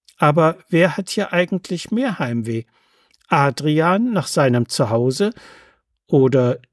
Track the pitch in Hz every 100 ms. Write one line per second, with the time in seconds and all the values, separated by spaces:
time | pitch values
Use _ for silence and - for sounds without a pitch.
0 | _ - 151 156 160 165 _ 165 180 175
1 | 185 214 196 175 180 185 - 175 - 226
2 | 262 175 127 117 113 113 - _ _ _
3 | _ _ _ 156 143 - 151 151 165 196
4 | 247 196 - 170 139 120 117 - 117 117
5 | 123 131 208 - - - _ _ _ _
6 | _ 147 131 127 123 - _